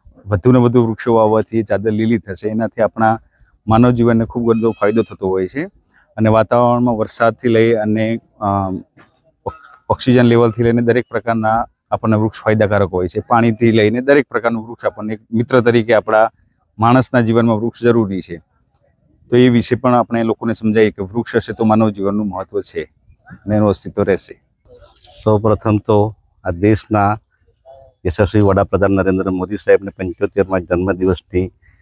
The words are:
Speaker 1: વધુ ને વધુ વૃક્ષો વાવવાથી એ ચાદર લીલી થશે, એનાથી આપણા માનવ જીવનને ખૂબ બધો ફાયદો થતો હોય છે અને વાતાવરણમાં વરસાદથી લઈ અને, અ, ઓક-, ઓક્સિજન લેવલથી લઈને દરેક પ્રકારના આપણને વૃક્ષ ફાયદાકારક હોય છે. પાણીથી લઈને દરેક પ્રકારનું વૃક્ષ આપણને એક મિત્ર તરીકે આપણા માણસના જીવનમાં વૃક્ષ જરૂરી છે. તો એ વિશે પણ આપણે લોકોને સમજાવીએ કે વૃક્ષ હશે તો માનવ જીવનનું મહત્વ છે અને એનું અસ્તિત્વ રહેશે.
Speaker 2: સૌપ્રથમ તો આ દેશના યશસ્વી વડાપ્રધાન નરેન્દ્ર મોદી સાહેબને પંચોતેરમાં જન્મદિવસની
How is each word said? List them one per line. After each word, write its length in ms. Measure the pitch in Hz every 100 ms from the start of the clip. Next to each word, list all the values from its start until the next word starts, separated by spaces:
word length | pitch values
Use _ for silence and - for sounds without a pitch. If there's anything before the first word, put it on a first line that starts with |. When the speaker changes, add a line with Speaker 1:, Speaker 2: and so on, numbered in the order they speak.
| _ - 98
Speaker 1:
વધુ 260 | 101 123
ને 80 | 127
વધુ 260 | 120 123 113
વૃક્ષો 280 | 107 123
વાવવાથી 460 | 113 107 110 107 113
એ 40 |
ચાદર 280 | 104 98 110
લીલી 260 | 107 110 117
થશે, 320 | 101 92 104
એનાથી 320 | 110 110 -
આપણા 380 | 104 - 110 113 - _ _ _ 107
માનવ 240 | 113 123
જીવનને 340 | 123 117 113 113
ખૂબ 180 | 123
બધો 280 | 117 113 113
ફાયદો 320 | 104 104 113
થતો 240 | 107 101 95
હોય 200 | 95 95
છે 180 | 139 190 - _ _ _ -
અને 120 | 110
વાતાવરણમાં 680 | 110 107 120 120 120 123 110
વરસાદથી 520 | 107 - 113 110 123
લઈ 260 | 113 113
અને, 460 | 113 107 107 110 117 - _
અ, 60 | 101 98 95 95 - _ _ _ _ _ -
ઓક-, 240 | - - _ -
ઓક્સિજન 320 | 107 - 123
લેવલથી 420 | 120 117 117 110
લઈને 180 | 117 117
દરેક 240 | 117 117 -
પ્રકારના 560 | 113 117 113 110 113 110 _ _
આપણને 240 | 101 110 107
વૃક્ષ 260 | 107 -
ફાયદાકારક 480 | 113 107 104 101 95
હોય 180 | 90 90
છે. 120 | 107
પાણીથી 520 | - 120 117 107 117
લઈને 300 | 110 107 120
દરેક 240 | 131 143 123
પ્રકારનું 380 | 117 117 113 113
વૃક્ષ 180 | 113 104
આપણને 280 | 104 104
એક 60 | 107 _
મિત્ર 280 | 113 120 127
તરીકે 320 | 117 120 110
આપણા 360 | 110 101 107 110 - _ _ _ -
માણસના 420 | 113 127 120 127
જીવનમાં 360 | 113 113 117 107
વૃક્ષ 260 | 117 -
જરૂરી 380 | 117 117 101 95
છે. 160 | 87 85 _ _ _ _ _ _ _ _ _
તો 80 | 120
એ 120 | 127
વિશે 260 | 120 - 110
પણ 180 | 123
આપણે 300 | 123 113 117
લોકોને 300 | 113 107 117
સમજાવીએ 380 | 110 110 107 107
કે 100 | 92
વૃક્ષ 340 | 95 113 117 117
હશે 180 | -
તો 100 | 104
માનવ 260 | 110 107 110
જીવનનું 380 | 101 98 101 104
મહત્વ 340 | 92 95 101
છે 220 | - 85 76 _ _ _ -
અને 260 | - 101 107
એનું 140 | 107
અસ્તિત્વ 340 | 92 - -
રહેશે. 380 | 98 90 - - _ _ _ - - _ - -
Speaker 2:
સૌપ્રથમ 540 | 107 104 110 104 113 107
તો 380 | - 107 107 - _ _
આ 80 | 92
દેશના 640 | 87 101 107 - 107 101 110 _ _ _ _ - - - _ 90
યશસ્વી 360 | 85 101 107
વડાપ્રધાન 500 | 101 95 98 92 98
નરેન્દ્ર 380 | 98 95 92 95
મોદી 260 | 92 92 101
સાહેબને 360 | - 95 98
પંચોતેરમાં 720 | - 92 85 101 101 95 95
જન્મદિવસની 880 | 85 87 92 90 92 90 _ 90 92 - _ _